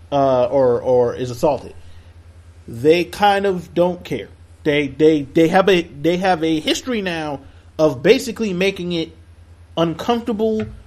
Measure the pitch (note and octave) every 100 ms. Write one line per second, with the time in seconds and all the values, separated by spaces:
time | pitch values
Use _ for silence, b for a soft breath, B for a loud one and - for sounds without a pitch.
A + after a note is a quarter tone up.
0 | - C#3+ C3+ B2+ B2 C#3 B2+ A#2+ B2+ B2
1 | A#2+ - B2+ A#2+ D#3+ C3 G2 - b b
2 | b - - - - - - A#2 C#3 F3
3 | E3+ - G#3 G3 G3 F#3 - - F3 F3
4 | - C3 F#2+ - - - D3+ D3 C#3+ C3
5 | D#3 D#3 C3+ - E3 F#3 F#3+ F3+ E3+ C#3
6 | D3+ F3 F#3+ F3+ D#3+ D#3 G3 C#4+ - A#3
7 | F3+ E3 D3+ C#3 b b b - D#3 C3
8 | E3+ B3+ - G#3+ A3 F3 G3 F#3+ F3 E3+
9 | D#3+ - - - - - - - E3+ D#3
10 | - A#3 A#3 G#3+ A3 A3 G#3+ -